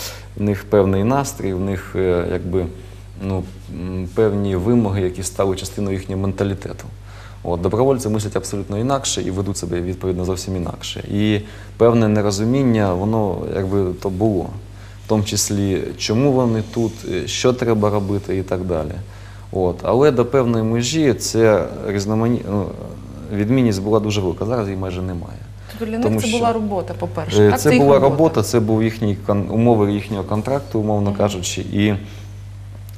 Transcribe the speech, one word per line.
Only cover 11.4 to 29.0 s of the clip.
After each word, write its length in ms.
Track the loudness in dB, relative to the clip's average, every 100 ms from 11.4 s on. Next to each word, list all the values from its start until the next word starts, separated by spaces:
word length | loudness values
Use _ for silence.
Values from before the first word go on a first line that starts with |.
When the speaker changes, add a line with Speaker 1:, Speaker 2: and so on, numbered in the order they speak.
| -2 -14 -14 4
Speaker 1:
певне 320 | 6 6 4
нерозуміння, 880 | 4 2 0 0 2 4 4 2 2
воно, 440 | 0 0 0 -2 -4 -2
якби, 300 | 0 0 0 -2
то 80 | -4
було. 400 | 0 2 2 -2 -10 -14 -18 -18 -16 0
В 20 |
тому 140 | 0 2
числі, 580 | -2 -2 0 0 0 -2 -6
чому 340 | -2 2 4
вони 300 | 4 2 0 -2 -2
тут, 180 | -2 -2 -6
е, 140 | -6 -4
що 240 | 0 2
треба 380 | 2 2 2 2
робити 460 | 2 0 -2 -2 -4
і 60 |
так 220 | -2 -4 -2
далі. 260 | -2 -2 -6 -10 -14 -16 -16 -8
От. 240 | -2 0 0
Але 280 | 0 4 4
до 140 | 4 2
певної 380 | 2 2 2 0
межі 500 | 0 0 2 2 2
це 520 | 0 4 6 6 2 -6 -4
різномані-, 540 | -2 0 0 2 0 0
ну, 160 | -2 -2 -6 -12 -12 -14 -14 -8
відмінність 500 | -2 2 4 4 2
була 180 | 2 2
дуже 200 | 2 0
велика. 240 | 0 -2 -2
Зараз 200 | -2 -2
її 100 | -4
майже 220 | -4 -4
немає. 340 | -4 -6 -8 -12 -14 -16 -16
Speaker 2:
Тобто 160 | -10 -6 -2
для 60 |
Speaker 1:
Тому 120 | 0 0
Speaker 2:
них 100 | 0
це 40 |
Speaker 1:
що, 100 | 0
Speaker 2:
була 140 | 2
робота, 420 | 0 -2 -4 -4 -6
по-перше, 480 | -6 -4 0 6 6
Speaker 1:
е, 40 |
Speaker 2:
так? 100 | 6
Speaker 1:
це 80 | 4
Speaker 2:
Це 60 | 6
їх 80 | 8
Speaker 1:
була 100 | 8
Speaker 2:
робота. 160 | 6
Speaker 1:
робота, 320 | 6 4 4
це 180 | 2 2
був 220 | 4 2
їхній 340 | 2 0